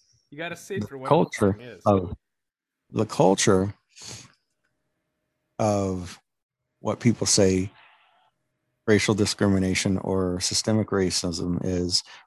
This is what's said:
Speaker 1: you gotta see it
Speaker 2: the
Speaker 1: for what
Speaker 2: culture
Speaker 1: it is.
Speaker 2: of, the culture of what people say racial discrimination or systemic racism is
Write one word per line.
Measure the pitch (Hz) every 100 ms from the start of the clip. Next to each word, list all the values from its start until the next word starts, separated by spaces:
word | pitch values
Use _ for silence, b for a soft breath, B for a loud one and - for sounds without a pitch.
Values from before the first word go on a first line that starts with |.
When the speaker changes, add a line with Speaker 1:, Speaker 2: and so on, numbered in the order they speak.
| _ _ _
Speaker 1:
you | 143
gotta | 170 170
see | - 196
it |
Speaker 2:
the | 208
Speaker 1:
for | 139
what | 131
Speaker 2:
culture | 151 180 - 101 104
Speaker 1:
it |
is. | 123 101 110
Speaker 2:
of, | 98 - - _ _ _ _ _ _ _
the | 113 107
culture | - 170 196 - 95 98 - _ B B B B B _ _ _ _ _ _ _ _ _ _ _ -
of | 110 101 98 92 87 - _ _ _ _ _ _
what | 110 101
people | 123 107 120
say | - 98 92 98 - b b b b b _ _ _ _ _ -
racial | 104 -
discrimination | 104 104 - 101 95 95 92 101 95
or | - 95 92 90
systemic | - 104 - 110 98
racism | 98 92 85 92 85 90 87
is | - 90 87 90 - B